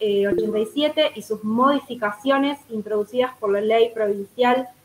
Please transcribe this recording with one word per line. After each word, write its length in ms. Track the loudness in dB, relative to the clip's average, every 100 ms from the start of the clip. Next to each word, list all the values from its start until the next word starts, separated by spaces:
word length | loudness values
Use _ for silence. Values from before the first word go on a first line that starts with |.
eh, 260 | -2 0 2
ochenta 320 | 0 0 -2
y 80 | -2
siete 460 | 0 0 2 0
y 80 | -2
sus 220 | -8 -6
modificaciones 1120 | -2 2 4 2 -4 -6 -6 -4 0 0 0 -4 -8
introducidas 680 | -10 -4 -4 -2 -2 -2 -2
por 140 | -2
la 80 | 0
Ley 320 | 2 2 2
Provincial 720 | 0 -2 -2 -6 0 2 2 -2 -14